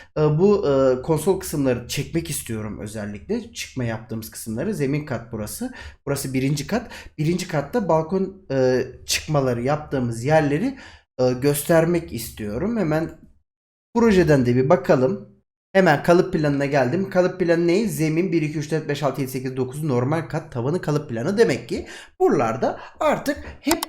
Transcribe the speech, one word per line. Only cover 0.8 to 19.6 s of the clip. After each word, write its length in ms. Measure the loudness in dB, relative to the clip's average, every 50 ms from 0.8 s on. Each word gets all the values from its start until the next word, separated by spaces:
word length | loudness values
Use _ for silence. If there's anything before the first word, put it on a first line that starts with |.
| 4 4 2 2
konsol 380 | 0 0 -2 0 2 0 0 0
kısımları 480 | -2 -4 -4 0 0 0 0 -2 -4 -6
çekmek 420 | -6 -6 -6 -4 -4 -6 -4 -4
istiyorum 500 | -6 -8 -8 -8 -8 -8 -8 -8 -10 -10
özellikle. 720 | -10 -10 -10 -8 -8 -8 -10 -10 -8 -6 -6 -6 -6 -8 -12
Çıkma 300 | -12 -12 -10 -8 -6 -4
yaptığımız 480 | -4 -4 -6 -8 -10 -10 -10 -10 -12
kısımları. 420 | -14 -12 -10 -8 -6 -4 -4 -4 -4
Zemin 320 | -2 -2 -2 -2 -4 -4
kat 260 | -6 -8 -8 -8 -10
burası. 420 | -10 -10 -8 -10 -8 -10 -10 -10 -10 -14 -16 -18 -20 -10 _
Burası 280 | -6 -6 -4 -4 -4 -2
birinci 340 | -2 0 0 -2 -2 -4 -4
kat. 240 | -4 -4 -4 -6 -12 -18 -18 -12 -8 -4
Birinci 300 | -2 0 0 -2 -2 -4
katta 420 | -4 -4 -4 -2 -2 -2 0 2
balkon, 560 | 2 0 0 0 -2 -2 -2 -4 -6 -10 -8 -4
e, 320 | 0 2 4 4 4 2 0 -4 -8 -12 -8
çıkmaları 560 | -6 -6 -6 -4 0 0 2 2 2 0 0
yaptığımız 600 | 0 -2 -2 -2 -2 -4 -4 -2 -2 -2 -4 -4 0
yerleri, 540 | 2 4 4 4 4 2 0 0 -2 -4 -6 -12 -20 -20 -20 _ _ _ 0
e, 120 | 2 2
göstermek 840 | 2 2 2 2 2 2 2 4 4 4 4 4 2 0 -2 -4 -8
istiyorum. 640 | -10 -10 -10 -10 -8 -8 -6 -4 -4 -4 -2 -2 0
Hemen 420 | 0 0 0 0 -2 -4 -6 -12 -20 -20 _ _ _ _ _ _ _ _ _ _ _ _ 0
projeden 500 | 4 4 6 6 6 6 6 6 4 4
de 100 | 4 4
bir 140 | 4 4 4
bakalım. 680 | 4 4 4 4 4 4 4 2 0 -2 -8 -14 -20 _ _ _ _ _ _ _ 2
Hemen 300 | 4 6 6 4 4 4
kalıp 300 | 6 6 6 4 4 0
planına 320 | 0 2 2 2 0 0
geldim. 440 | 2 2 2 2 2 0 -2 -2 0
Kalıp 300 | 2 2 2 2 0 0
planı 280 | 0 2 2 4 4 4
ne? 200 | 2 2 2 0
Zemin 440 | -2 0 0 0 2 0 0 0
bir, 100 | 0 0
iki, 180 | 0 -2 -2 -4
üç, 120 | -4 -4
dört, 180 | -4 -4 -2 -4
beş, 140 | -4 -2 -2
altı, 180 | -2 -2 -2
yedi, 100 | -4 -4
sekiz, 260 | -6 -6 -6 -6 -4
dokuz 260 | -4